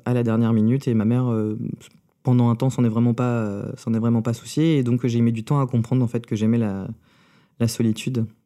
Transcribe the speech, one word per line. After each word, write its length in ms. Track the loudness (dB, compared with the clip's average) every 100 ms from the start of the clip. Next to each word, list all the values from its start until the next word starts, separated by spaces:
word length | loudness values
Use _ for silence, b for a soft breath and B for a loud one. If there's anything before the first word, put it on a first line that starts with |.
à 100 | -4
la 80 | 0
dernière 300 | 0 2 2
minute. 360 | 2 2 2 0
Et 60 |
ma 100 | 0
mère, 220 | 2 0 0
euh, 280 | -2 -2 -6 -8 -10 -16 _ _ _
pendant 260 | 0 4 4
un 40 | 2
temps, 140 | 0
s'en 140 | 0
est 40 | 0
vraiment 260 | 2 2
pas, 240 | 2 0 -2
euh, 200 | -4 -6 -8 -8
s'en 180 | -4
est 40 | -2
vraiment 240 | 0 0
pas 100 | 0
souciée. 440 | -4 -4 0 2 2
Et 40 |
donc, 240 | 2 0 0
j'ai 140 | 2
mis 120 | 2
du 120 | 0
temps 160 | -2 -2
à 60 | 0
comprendre, 360 | -2 0 0
en 40 | 0
fait, 180 | -4 -4
que 100 | -2
j'aimais 220 | 0 2
la, 300 | 0 -4 -8 -12 b b b b b -4
la 80 | -2
solitude. 580 | 0 0 0 -4 -4 -4 -8